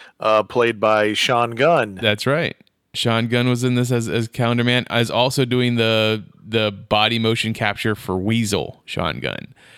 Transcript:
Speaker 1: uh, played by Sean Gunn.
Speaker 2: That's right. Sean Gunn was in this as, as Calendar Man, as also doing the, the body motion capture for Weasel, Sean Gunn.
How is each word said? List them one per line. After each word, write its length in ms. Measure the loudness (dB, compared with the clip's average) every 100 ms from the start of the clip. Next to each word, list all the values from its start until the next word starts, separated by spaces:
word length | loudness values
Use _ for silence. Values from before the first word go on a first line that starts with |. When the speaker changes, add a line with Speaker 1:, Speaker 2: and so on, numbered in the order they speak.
| -20 -4
Speaker 1:
uh, 260 | 2 2
played 360 | 2 0 0 2
by 320 | 2 2 2
Sean 380 | 0 0 0 0
Gunn. 460 | 0 2 2 0 -2
Speaker 2:
That's 300 | 0 0 0
right. 300 | -2 -4 -8 _ _ _
Sean 340 | -4 0 0 0
Gunn 220 | 0 0
was 140 | 0
in 100 | 0
this 180 | 0 0
as, 160 | -2 -2
as 200 | -2 -4
Calendar 360 | -2 0 0
Man, 220 | 0 0 0
as 220 | -2 0
also 340 | 2 2 0
doing 300 | 0 0 2
the, 500 | 2 2 2 2 0 -6 _
the 300 | -4 0 0
body 460 | -2 0 2 2 2
motion 340 | 0 0 -2
capture 420 | -2 -4 -2 -2
for 220 | -2 -4 -2
Weasel, 640 | 0 0 0 -2 -4 -10 -10
Sean 340 | -4 -4 -4
Gunn. 320 | -6 -8 -12 -20 -20